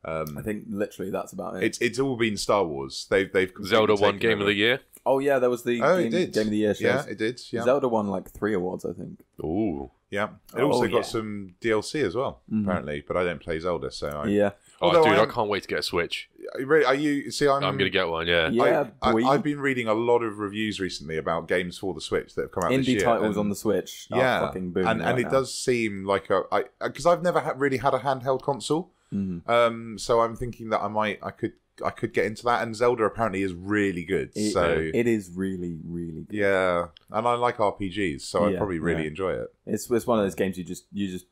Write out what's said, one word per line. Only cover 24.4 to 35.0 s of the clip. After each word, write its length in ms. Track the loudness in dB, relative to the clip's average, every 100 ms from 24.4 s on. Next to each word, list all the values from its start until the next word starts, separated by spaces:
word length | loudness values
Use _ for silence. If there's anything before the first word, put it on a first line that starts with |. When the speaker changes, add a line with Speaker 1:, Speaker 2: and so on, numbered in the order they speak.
Speaker 2:
fucking 300 | -2 -4 -4
booming 160 | -2 0
Speaker 1:
and, 120 | 0
and 100 | 0
Speaker 2:
right 80 | -2
Speaker 1:
it 40 |
Speaker 2:
now. 60 | 2
Speaker 1:
does 220 | 0 0
seem 500 | -4 0 0 0 -4
like 260 | 0 0 2
a, 120 | 0 2
I, 120 | -2 -2 _ -8
'cause 160 | 0 2
I've 160 | 4
never 180 | 2 0
ha-, 140 | -2 0
really 220 | 0 2
had 160 | 2
a 40 | 0
handheld 440 | 0 -2 0 -2
console. 500 | -2 -4 -2 -2 -2 _ _
Speaker 2:
Mm-hmm. 380 | -4 -4 -6 0
Speaker 1:
Um, 480 | 4 4 2 -10 -10
so 220 | 2 4
I'm 160 | 4 -2
thinking 340 | -10 -8 -2
that 100 | -2
I 80 | 0
might, 300 | -2 -2 -4
I 80 | -8
could, 220 | -6 -6 -6 _ -6
I 60 | -6
could 220 | -4 -4
get 140 | 0 -2
into 180 | -2
that. 180 | 0 0
And 120 | -2 2
Zelda 280 | 2 4
apparently 380 | 0 0 -2 0
is 100 | -2
really 500 | -4 -2 0 2 -2
good. 260 | -2 -2 -2
Speaker 2:
It, 180 | -2 0
Speaker 1:
So 380 | 2 2 2 0
Speaker 2:
it 140 | 0